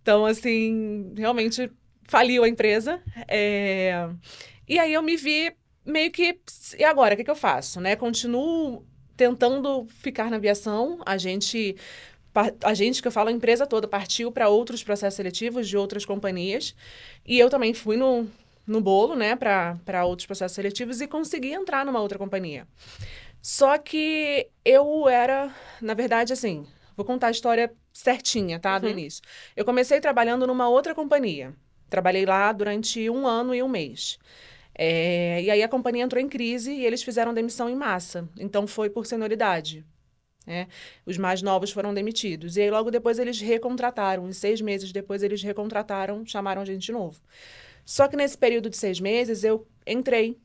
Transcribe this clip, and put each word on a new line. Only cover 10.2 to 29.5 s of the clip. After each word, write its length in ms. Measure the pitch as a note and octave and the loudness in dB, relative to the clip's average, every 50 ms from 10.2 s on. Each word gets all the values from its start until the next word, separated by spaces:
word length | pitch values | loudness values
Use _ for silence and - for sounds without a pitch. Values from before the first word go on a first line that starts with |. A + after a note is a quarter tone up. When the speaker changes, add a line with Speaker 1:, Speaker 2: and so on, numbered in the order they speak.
| A3 A3+ | -4 -2
Speaker 1:
na 60 | A3+ | -2
aviação. 640 | A3 G3+ G#3 G3+ G3+ G3+ A3 G#3 G#3+ A#3 C#4+ E4+ F4 - | 0 2 2 2 2 0 -2 -2 -2 -2 -2 -4 -6 -2
A 140 | - F#3+ F#3+ | -2 -2 -2
gente, 580 | F3 F#3 F#3 G3+ G3 - - A3+ A3 G3+ F#3+ G3 - - - - - - - _ _ - _ | 0 -2 -4 -2 -4 -2 -2 -2 -2 -4 -4 -8 -14 -20 -20 -20 -20 -20 -20 _ _ -4 _
pa-, 200 | G#3+ G#3 A#3 - - - | 2 2 2 0 -2 0
a 80 | G3+ G#3+ | 0 2
gente, 300 | F#3 G3+ A3+ B3+ B3 - | 2 2 2 0 0 -4
que 60 | B3+ | -2
eu 40 | A#3 | 0
falo, 160 | A3+ G#3 A3 | 0 0 0
a 40 | A#3 | 0
empresa 340 | A#3 - A#3+ A#3 A#3 C#4 | 0 2 2 4 4 2
toda, 200 | C#4 A#3 A3 G#3 | 0 0 -2 -2
partiu 460 | G#3+ - G3+ G3 - - - A#3 A#3+ A#3+ | -2 -4 -6 -4 -4 -4 -4 -4 -4 -2
pra 160 | - A3+ G#3 | 2 2 4
outros 340 | G#3 G#3+ A#3+ A3+ A#3 A3+ - | 4 4 2 0 -6 -10 -4
processos 340 | - G#3 G3+ G#3 G3 G3 | -4 -4 -2 -2 -2 -2
seletivos 520 | - G3+ F#3 F3+ - A3 A#3 A#3 B3+ A#3 G3 | -2 -6 -6 -6 -4 -6 -4 -4 -4 -4 -2
de 80 | F#3 | 0
outras 300 | G3+ G3 G3 G#3+ G#3 G3+ | -2 -2 -2 -4 -8 -6
companhias. 680 | - G3+ G3+ G3+ G3 F#3 F#3 F3 F#3+ G3 C4 D#4 - - - - - - - - - - - _ | -6 -6 -4 -4 -4 -4 -4 -4 -4 -4 -4 -6 -8 -12 -14 -20 -20 -20 -20 -20 -20 -20 -20 _
E 120 | - A#3+ B3 | 0 6 6
eu 120 | B3 C4 | 6 6
também 240 | C4 C4+ B3 A3 A3+ | 6 4 2 2 0
fui 240 | A3+ - G#3+ G#3+ A#3 | -2 -2 -2 0 2
no, 280 | C4 C4 B3+ A#3+ A#3 G#3+ - _ _ _ _ _ _ | 2 2 2 2 0 -4 -10 _ _ _ _ _ _
no 140 | - G#3+ A3 | -2 -2 0
bolo, 340 | G#3+ G3 G3 G3 G#3 - E4 | 2 4 6 6 6 4 2
né, 220 | C4+ A3 G#3 A3+ | 0 0 0 0
pra, 400 | B3+ B3+ A3+ G3+ F#3+ F3 E3+ F3 E3+ F3 | 0 2 2 2 2 2 0 -4 -8 -8
pra 220 | - F#3+ F3+ F3+ | -4 -2 0 0
outros 180 | F3+ F3+ F3 - | 0 0 -4 -8
processos 280 | - G3 F#3+ F#3 F#3 F#3 | -8 -6 -6 -4 -4 -4
seletivos 480 | - G3 G3+ G3+ - B3 A#3 B3+ A#3 C#4 | -4 -4 -6 -4 -6 -8 -6 -6 -6 -6
e 40 | |
consegui 460 | - - D4+ D#4+ D#4 - E4 B3 C4 D4 | -6 -4 -4 -4 -4 -4 -4 -4 -6 -6
entrar 320 | F#4 G4 F#4 D#4 C4+ C#4 | -6 -6 -4 -2 -2 -2
numa 160 | C#4 C4 A#3 | -2 -2 -2
outra 180 | G#3 G3+ G3+ G3 | -2 -4 -4 -6
companhia. 480 | G3 G3+ G3 F#3+ F#3 E3+ D3 C3 - - _ _ - - - - - - - - - - - - - | -8 -6 -6 -6 -6 -6 -10 -12 -14 -18 _ _ -20 -20 -18 -16 -16 -16 -16 -18 -20 -20 -20 -6 0
Só 340 | - - - C#4 C4+ C#4 | 2 4 6 6 6 6
que 680 | D4+ D4 - - D#4 D#4 D#4 D#4 D#4 D4+ D4 C#4+ C#4 - - _ _ _ | 4 0 -2 -4 -2 0 0 0 -2 -2 0 -2 -2 -2 -4 _ _ _
eu 420 | - C4 C4+ C#4+ D4 D4+ D#4 D4+ C4+ | 6 8 8 8 6 2 2 4 4
era, 440 | B3+ A#3+ A#3+ B3+ C4+ C4+ C#4 C#4 C4+ - - - - - A#3 | 4 6 4 4 2 0 -2 -4 -8 -14 -20 -20 -18 -10 -6
na 100 | G#3+ A3 | -6 -4
verdade, 400 | G3 A#3+ B3 A#3 A3+ A#3+ A#3 C4 | -2 -2 0 2 2 2 0 0
assim, 340 | B3+ - A3 F3 D3+ C#3+ - - _ _ _ - - | -2 -2 -2 -4 -6 -10 -14 -20 _ _ _ -10 -10
vou 60 | G3+ | -6
contar 220 | G3+ B3+ B3+ B3 A#3 | -4 -2 0 0 0
a 20 | |
história 420 | A#3 A3+ - B3 A#3 A#3 A#3 A#3 A#3 _ _ _ _ | 0 0 0 2 2 2 2 0 -2 _ _ _ _
certinha, 680 | - - - B3 B3 - - - A#3+ G3+ F3+ E3 F3 | -2 0 0 0 2 0 -2 -2 0 -2 -2 -4 -4
tá? 180 | F3 G3 F#3+ F#3+ | -2 0 0 0
Do 60 | F#3+ | 0
Speaker 2:
Uhum. 60 | A3 G3+ | -2 -4
Speaker 1:
início. 300 | F#3 D#3+ C#3+ - - - - - - - - | -4 -6 -8 -10 -12 -14 -14 -20 -20 -20 -16